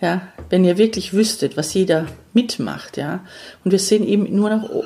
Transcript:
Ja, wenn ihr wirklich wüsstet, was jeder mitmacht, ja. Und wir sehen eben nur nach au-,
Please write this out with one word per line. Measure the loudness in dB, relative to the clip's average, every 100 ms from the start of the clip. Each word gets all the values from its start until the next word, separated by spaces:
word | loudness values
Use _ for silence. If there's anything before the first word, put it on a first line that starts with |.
Ja, | -2 -2 -6 -16 -2
wenn | 4
ihr | 4 4
wirklich | 2 2 -2
wüsstet, | 0 0 0 -4 -4
was | -2
jeder | 0 2 0 -2 -10 -2
mitmacht, | 0 0 -4 -6 -8 -12 -8
ja. | -6 -8 -10 -20 -20 -6
Und | 0
wir | 0
sehen | 2 2 2
eben | 0 2 0
nur | 2
nach | 0 -2
au-, | -6